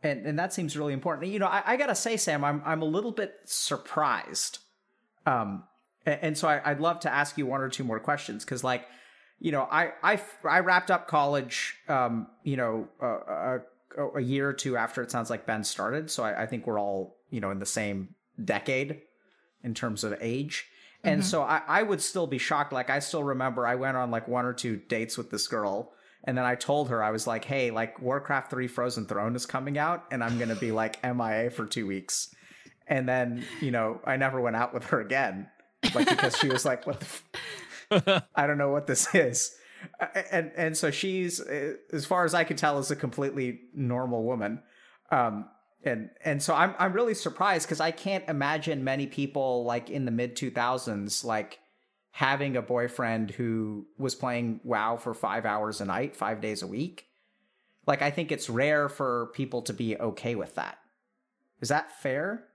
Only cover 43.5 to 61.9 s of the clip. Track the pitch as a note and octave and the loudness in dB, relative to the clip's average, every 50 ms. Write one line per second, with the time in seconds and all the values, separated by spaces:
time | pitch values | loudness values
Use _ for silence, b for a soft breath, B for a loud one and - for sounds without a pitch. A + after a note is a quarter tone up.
43.5 | A#2 - - - - C#3+ C#3 A#2+ B2 B2 B2+ B2+ A#2+ A#2 A2+ A#2 B2+ A#2+ G#2+ G#2 | -4 -6 -12 -14 -6 -2 0 0 0 0 0 0 0 0 0 0 0 0 0 -2
44.5 | A2 C3+ b b b b b b b b b _ - C3+ B2 A#2 G#2 G#2 G#2 - | -4 -4 b b b b b b b b b _ 4 4 4 4 2 -2 -8 -10
45.5 | - _ _ _ _ _ - D3+ B2 A2 A2 F#2+ - - - D#3+ D3 C#3+ C#3+ - | -16 _ _ _ _ _ -2 -2 -2 -2 -4 -10 -14 -8 -2 -2 0 0 2 2
46.5 | E3 C#3+ E3+ F#3+ F#3 - F3+ F#3+ F3+ G3+ A#3+ A#3 G#3+ - - E3+ - - F#3 G3+ | 4 6 6 4 4 2 0 2 2 2 2 2 2 0 -2 -4 0 2 2 4
47.5 | F#3+ E3 D#3 - D#3+ D3+ D#3+ E3 D#3+ - - G3 G3 F#3+ F#3+ - D#3+ C#3+ C#3 C#3+ | 4 2 2 -2 -2 0 0 0 0 -2 -4 -2 -2 -2 -2 -2 -2 0 0 0
48.5 | D#3 D#3 D3 E3 D#3 C#3 C3 C3+ C3+ C#3 C#3+ C3+ - - C#3 C3+ C#3 C#3+ C3+ C3 | 0 0 0 -2 -2 0 0 0 0 0 -2 -4 -2 -2 -4 -2 0 0 0 2
49.5 | B2+ B2 A#2+ A#2+ A#2+ A#2+ A#2+ - - C#3+ C3+ B2 A2+ A#2 B2 A#2+ A#2+ - C#3 B2+ | 2 2 2 0 0 -2 -2 -4 -4 -2 0 0 2 0 0 0 -2 -4 -4 -2
50.5 | - A#2+ A#2+ A#2+ C3 B2+ B2 - A2 G2+ G2+ G#2 G2+ - - A#2+ A2+ A2 G#2 - | 0 2 2 2 2 0 -2 -4 -4 -4 -2 -4 -4 -4 -2 -2 -2 -2 -2 -4
51.5 | - - _ _ _ _ _ _ _ _ _ _ _ - D3+ C3+ C#3 C#3+ C#3+ C#3 | -10 -20 _ _ _ _ _ _ _ _ _ _ _ 0 2 2 2 2 0 0
52.5 | B2+ B2+ A2+ - B2 B2 A#2+ B2 A#2+ - B2+ A#2 A2+ A2 A2 G#2 F#2+ - B2 A#2 | 0 -2 0 0 0 0 0 0 -2 -2 -2 0 0 0 -2 -2 -2 -4 -2 0
53.5 | A2+ A2+ A2 G#2+ G#2+ G#2 G2+ - _ - C3+ C3 A#2+ - - B2+ B2 A#2+ A#2+ A#2 | 0 0 -2 -2 -4 -6 -10 -12 _ -4 -4 -4 -2 -2 -2 -2 -2 0 0 -2
54.5 | A2+ A2+ - B2 A#2+ G#2 G#2+ A2+ A#2+ A#2 - B2 A2+ - - G#2 G2 A2+ A2 A2+ | -2 -4 -2 0 2 2 4 2 0 0 -2 -6 -4 -2 -2 0 0 0 0 0
55.5 | G#2 G#2+ G#2+ G#2+ G#2+ - G#2 F#2+ F#2 - C3+ C#3+ - - - G2+ A2+ G#2+ A2 A2 | 0 2 0 -2 -2 -4 -2 -2 0 0 -2 -2 -4 -4 -2 -2 -2 -2 -4 -4
56.5 | G#2+ G2 - F#2 F#2+ A2+ D3+ F3+ F3+ - - _ _ _ _ _ _ _ _ _ | -4 -4 -6 -6 -4 -4 -4 -6 -6 -14 -20 _ _ _ _ _ _ _ _ _
57.5 | _ _ _ _ _ _ _ - C#3+ - C#3+ C#3+ C#3+ F3 E3+ D3+ D3+ A#2+ - - | _ _ _ _ _ _ _ 0 2 2 2 0 0 -2 -2 -2 -2 -4 -4 -4
58.5 | A#2 A#2 C3+ D3 D3+ D3 D3 C#3+ C#3+ - C#3+ B2+ A#2+ A#2+ A#2 A#2 - - C3+ B2 | 0 2 2 4 4 2 2 0 -2 -2 -2 0 0 -2 -2 -4 -4 -6 -6 -4
59.5 | - B2 A#2 - A2+ - B2 A2+ G#2+ - - A2+ G#2+ - - A#2 A#2+ G#2+ F2 - | -4 -6 -4 -4 -4 -2 -2 -2 -2 -2 -2 -4 -4 -4 -4 -4 -4 -4 -6 -6
60.5 | - - - G1+ - - _ _ _ _ _ _ _ _ _ _ _ _ _ _ | -6 -6 -6 -6 -8 -14 _ _ _ _ _ _ _ _ _ _ _ _ _ _
61.5 | _ _ - A#2 C#3+ D3+ D#3 - | _ _ -2 0 0 0 0 -2